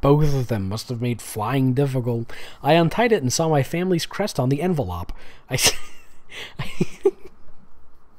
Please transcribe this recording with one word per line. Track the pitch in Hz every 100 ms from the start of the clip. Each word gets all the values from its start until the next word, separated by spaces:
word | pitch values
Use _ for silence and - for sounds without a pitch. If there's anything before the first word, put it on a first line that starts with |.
Both | 135 147 151
of | 139 120
them | 110 98
must | 104 -
have | 120
made | 123 117
flying | - - 107 135 131
difficult. | 127 143 131 120 117 117 - - -
I | 139
untied | 160 165 - 240
it | 214
and | 127
saw | - 165
my | 151
family's | 131 170 185 175
crest | - - 202 -
on | 127
the | 139
envelope. | 180 170 92 87 87 - - - -
I |
s-, | 131 - -
<laughs> | - - - - - - - - - - - - - - - - - - - - - - -